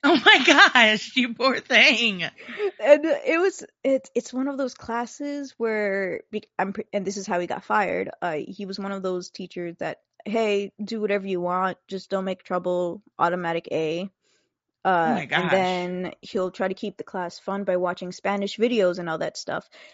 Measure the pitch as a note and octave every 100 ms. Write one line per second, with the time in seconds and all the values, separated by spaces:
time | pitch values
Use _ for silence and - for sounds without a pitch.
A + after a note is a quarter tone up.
0 | C#4+ D4+ - F#4+ C4 D4 F#4+ B3 A3 G#3+
1 | - B3+ B3 A#3 C4 B3 - A3+ C#4 A3+
2 | A3+ F#3 D#3+ - - - G4+ - A3 D4
3 | D#4 - - E4 F#4+ - - _ C4+ C4
4 | - A#3+ - B3 C#4 C#4 B3+ - - C#4
5 | A#3+ - C#4+ C#4+ C#4 - A3+ G#3+ G#3 G3
6 | F#3 - - G#3 - - F#3+ - - G3+
7 | F#3 G3+ F#3+ F3+ F3 - - G#3+ F3+ F3+
8 | - - F3 D3+ - G3 F#3+ G3 G3 G3
9 | F#3 F3+ F3+ - F3+ F3+ E3+ E3+ E3 -
10 | _ _ G#3 A3+ G#3+ G3+ G3+ - G#3 A3+
11 | G#3 G3+ G3 F3+ F3 F3+ F#3 - - F#3+
12 | - F#3+ F#3+ F#3 - F3+ F3+ F3+ F3 G3+
13 | _ - E3 F3+ E3+ E3+ - D#3+ D#3 E3+
14 | G3 _ _ _ _ _ _ _ F#3 F3+
15 | D#3+ E3 C3+ D3+ E3+ F#3+ F#3 F3+ F3+ F3+
16 | F3+ - - G3+ F#3 - F#3+ F#3+ G#3 -
17 | - F#3+ F3 - - G3 F#3+ F3+ F3+ F3+
18 | F3+ - G3 G3+ G3+ - A#3 A#3 F3+ F3+
19 | E3+ D#3+ D#3 - - D#3 - - -